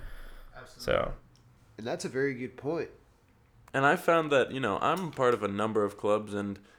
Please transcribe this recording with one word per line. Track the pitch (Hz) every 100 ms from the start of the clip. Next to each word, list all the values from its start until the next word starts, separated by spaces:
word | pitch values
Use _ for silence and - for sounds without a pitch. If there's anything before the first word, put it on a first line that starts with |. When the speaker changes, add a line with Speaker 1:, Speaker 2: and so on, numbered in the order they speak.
| - - - - - -
Speaker 1:
Absolutely. | - -
Speaker 2:
So. | - - - - - _ - _ _ -
Speaker 1:
And | 113
that's | 135
a | 190
very | 127 139
good | 123 123 -
point. | 131 165 107 - _ _ _ _ _ _ -
Speaker 3:
And | 135 139
I |
found | 143 156 165 156
that, | 139 107
you | 131
know, | 117 -
I'm | 131 170 175
part | 135 123
of | 117
a | 104
number | 101 110 107
of | 101 -
clubs, | 107 107 104
and | 101 101 98 -